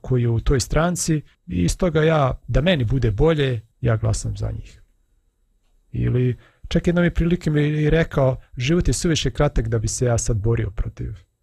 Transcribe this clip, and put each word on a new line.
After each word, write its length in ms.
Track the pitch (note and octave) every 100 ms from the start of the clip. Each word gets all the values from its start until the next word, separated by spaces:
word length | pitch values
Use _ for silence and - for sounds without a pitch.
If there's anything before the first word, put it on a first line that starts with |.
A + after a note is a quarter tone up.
koji 200 | - B2+
je 80 | A#2+
u 100 | A2+
toj 200 | - C3+
stranci 640 | - D3+ F3 E3+ - D#3 - _ -
i 220 | F3+ E3+
stoga 340 | - F#3 D#3
ja, 380 | D#3 D#3 C3 - -
da 140 | B2+
meni 240 | E3+ D#3 A2
bude 260 | C3+ A#2
bolje, 500 | G2+ D#3 D3+ C3+ A#2 - -
ja 160 | B2 A2
glasam 400 | A2 - A2+ G2+
za 140 | G#2+
njih.” 300 | A2 - - _ _ _ _ _ _ _ _ _ _ _
Ili 460 | A#2+ A#2+ A#2+ B2+ A#2 - _ -
čak 200 | E3+ F3+
jednom 160 | F3
je 100 | E3+
prilike 360 | - E3+ E3+ E3
mi 120 | D3
i 280 | D3 D3+ D3
rekao, 480 | D#3+ D#3+ D3+ C3 B2+ - C3
„Život 300 | B2 F3 D3+
je 60 |
suviše 380 | - F3+ D3+ C3+
kratak 360 | - D3 - A2+
da 120 | A2+
bi 80 | A2
se 180 | - B2
ja 120 | A2+
sad 200 | - A2
borio 320 | A2+ A#2 G2
protiv, 440 | - A2+ - A#2 G#2+ _ _